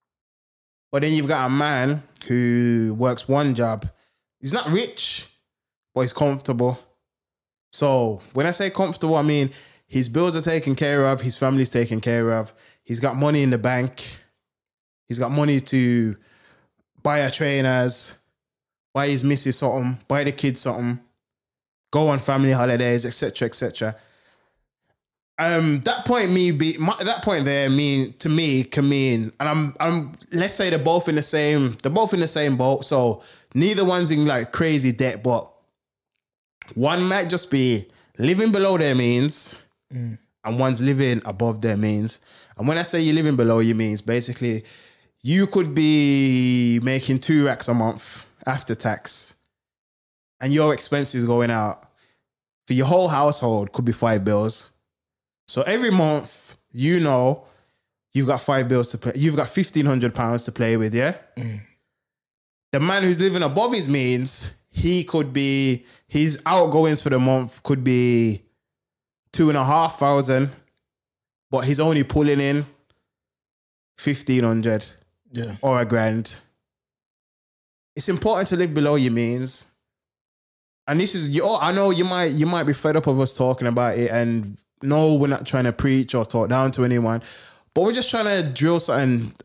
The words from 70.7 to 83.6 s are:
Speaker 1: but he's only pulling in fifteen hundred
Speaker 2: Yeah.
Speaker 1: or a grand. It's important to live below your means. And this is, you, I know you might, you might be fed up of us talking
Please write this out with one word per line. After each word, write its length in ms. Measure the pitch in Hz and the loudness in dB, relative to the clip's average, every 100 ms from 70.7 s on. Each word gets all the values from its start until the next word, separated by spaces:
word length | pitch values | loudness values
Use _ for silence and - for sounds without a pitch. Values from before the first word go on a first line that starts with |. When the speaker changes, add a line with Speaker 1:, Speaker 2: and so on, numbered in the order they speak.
| _ _ _ _ _ _ _ - | _ _ _ _ _ _ _ -6
Speaker 1:
but 100 | 135 | -4
he's 160 | 127 143 | 0 0
only 220 | 156 156 | 2 2
pulling 360 | 135 147 147 139 | 0 2 2 2
in 260 | 139 143 143 _ _ _ _ _ _ _ _ _ _ _ _ _ | 0 -2 -4 _ _ _ _ _ _ _ _ _ _ _ _ _
fifteen 480 | - 135 - 127 | -4 -4 0 2
hundred 420 | 117 113 113 107 - - _ _ _ | 2 0 0 -2 -4 -20 _ _ _
Speaker 2:
Yeah. 240 | 120 113 101 | -10 -10 -4
Speaker 1:
or 180 | 135 127 | 0 0
a 40 | |
grand. 520 | 117 117 110 110 110 - _ _ _ _ _ _ _ _ _ _ _ _ _ _ _ - | 0 0 0 -2 -6 -12 _ _ _ _ _ _ _ _ _ _ _ _ _ _ _ -10
It's 120 | 202 | -4
important 400 | 175 214 196 190 | -2 0 0 0
to 80 | 175 | 0
live 180 | 180 | 0
below 200 | 151 147 | 0 2
your 180 | 147 127 | 2 2
means. 540 | 117 117 123 131 - - _ _ _ _ _ _ _ _ _ _ _ - | 0 -2 -2 -6 -10 -16 _ _ _ _ _ _ _ _ _ _ _ -4
And 120 | 151 | 0
this 140 | 185 | 0
is, 140 | 185 147 | -2 -2
you, 180 | 147 190 | 0 0
I 260 | 220 151 | 0 0
know 180 | 190 196 | 2 2
you 140 | 175 | 2
might, 260 | 185 180 170 | 0 0 0
you 160 | 147 160 | 2 2
might 180 | 175 | 0
be 80 | 147 | 0
fed 240 | 139 156 156 | 0 0 0
up 100 | 151 | 2
of 140 | 135 | 2
us 140 | 131 | 0
talking 320 | - 127 127 | 0 0 0